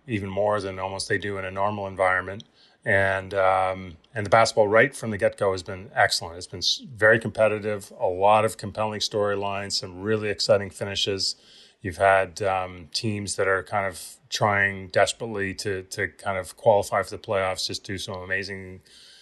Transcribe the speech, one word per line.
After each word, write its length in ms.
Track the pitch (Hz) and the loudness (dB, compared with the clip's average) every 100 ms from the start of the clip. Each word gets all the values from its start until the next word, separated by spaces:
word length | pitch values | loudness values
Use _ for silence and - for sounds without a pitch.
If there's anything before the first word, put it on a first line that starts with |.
| - | -6
even 220 | 107 98 | -4 -4
more 320 | 95 104 104 | -2 0 0
than 180 | 95 95 | -4 -6
almost 300 | 95 95 - | -6 -6 -4
they 80 | 104 | -4
do 220 | 104 98 | -4 -6
in 80 | 95 | -6
a 40 | |
normal 360 | 95 101 104 98 | -2 -2 -2 -6
environment. 580 | 92 92 92 92 107 - _ _ _ | 0 2 2 -2 -10 -14 _ _ _
And, 480 | 120 98 98 95 95 | 0 2 2 0 -2
um, 640 | 98 95 95 92 95 92 82 _ | 2 4 4 2 -4 -10 -16 _
and 120 | 113 101 | -8 4
the 40 | |
basketball 380 | 113 113 - 104 | 4 6 4 6
right 260 | 110 139 | 6 4
from 160 | - 117 | 0 -6
the 60 | 101 | 0
get-go 360 | 110 - 101 | 0 2 0
has 100 | 92 | 0
been 280 | 87 92 104 | -6 -12 -6
excellent. 420 | 131 101 - 85 87 | 0 2 0 -4 -12
It's 100 | - | -12
been 120 | 90 | -4
s-, 240 | - - 214 | -2 -2 -6
very 240 | 110 110 117 | 2 4 4
competitive, 720 | 113 - 110 107 107 104 - - | 2 2 2 2 -4 -6 -8 -4
a 80 | 107 | -2
lot 380 | 90 101 107 | 2 6 6
of 140 | 110 - | 4 -2
compelling 420 | 104 107 107 104 | -8 -4 -4 -4
storylines, 720 | - 110 104 98 101 98 101 | -2 0 0 -2 -4 -6 -4
some 300 | - 98 90 | -6 -6 -6
really 260 | 101 107 107 | -2 -2 -2
exciting 400 | 98 - 101 98 | 0 4 4 2
finishes. 680 | - 101 98 - 98 - - - - - _ | -8 -6 -2 -2 -2 -2 -4 -12 -20 -20 _
You've 160 | 98 80 | -6 4
had, 460 | 98 98 92 85 | 6 6 4 -2
um, 480 | 101 95 92 90 78 | -2 -2 -4 -10 -10
teams 440 | - 113 104 98 - | -4 -4 -4 -4 -2
that 120 | 95 | 2
are 140 | 95 | 0
kind 240 | 92 107 98 | 0 -2 -2
of 300 | 85 - - - | -6 -14 -18 -8
trying 600 | - 107 101 98 95 92 | 0 2 4 2 -2 -2
desperately 640 | 104 98 - 117 104 98 | 2 2 2 -6 -4 -4
to, 300 | 87 107 95 | -4 -6 -6
to 240 | 92 - 92 | -8 -6 -6
kind 280 | - 104 95 | -6 -6 -4
of 220 | 90 - | -6 0
qualify 440 | 117 101 98 107 | 4 4 4 -2
for 60 | 95 | -2
the 100 | 98 | -6
playoffs, 480 | - 101 92 92 - | -2 0 0 -2 -6
just 180 | 95 | -6
do 120 | - 92 | -8 -10
some 200 | - 92 | -8 -10
amazing 680 | 92 95 98 95 95 92 _ - - - | -6 -6 -6 -10 -14 -16 _ -20 -20 -20